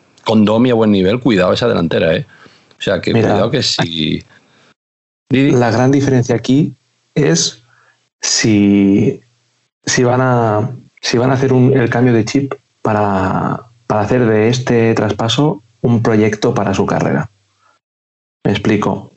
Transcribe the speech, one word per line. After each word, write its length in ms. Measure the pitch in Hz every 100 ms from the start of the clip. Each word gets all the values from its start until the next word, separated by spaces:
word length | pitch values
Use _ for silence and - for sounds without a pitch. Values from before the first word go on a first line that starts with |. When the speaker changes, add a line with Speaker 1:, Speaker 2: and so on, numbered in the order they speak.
| _ _ -
Speaker 1:
con 180 | 110 104
Domi 260 | 113 127
a 20 |
buen 180 | 117 110
nivel, 280 | 101 92 120
cuidado 340 | 135 98 90
esa 140 | 101 117
delantera, 480 | 101 82 113 82 87
¿eh? 100 | - - - _ _ _
O 40 |
sea, 180 | - 90
que 120 | 90
Speaker 2:
Mira, 160 | 113 104
Speaker 1:
cuidado 220 | 101 110
que 100 | 139
si 600 | - - - 82 78 78 - _ _ _ _ _ _ _ _ _ -
Di, 140 | 123
di. 80 | 139
Speaker 2:
la 180 | 131 120
gran 200 | 113 131
diferencia 440 | 139 139 131 127 117
aquí 380 | - 131 143 - _ _ _
es 480 | - 147 165 - - _ _ _ _ _ _
si, 1000 | - - - 104 101 101 98 101 120 - - _ _ _ _ _ -
si 180 | -
van 180 | 123 123
a, 500 | 131 123 113 104 110 - - _
si 160 | - 120
van 140 | 131
a 20 |
hacer 200 | 131 131
un, 240 | 127 127 131
el 120 | 117
cambio 240 | 123 127
de 120 | 113 104
chip 280 | 135 135 - _ _
para, 800 | - 107 104 98 95 95 85 - - _ -
para 140 | 104
hacer 240 | 101 127 117
de 240 | 107 110
este 440 | 127 127 120 113
traspaso 680 | 113 110 104 113 127 151 196 - _
un 200 | 123 117
proyecto 520 | 117 107 107 - 127
para 200 | - 101
su 120 | 98 98
carrera. 440 | - 82 143 - _ _ _ _ _ _ _ _ _ _ _ -
Me 60 |
explico. 600 | 98 107 104 101 98 -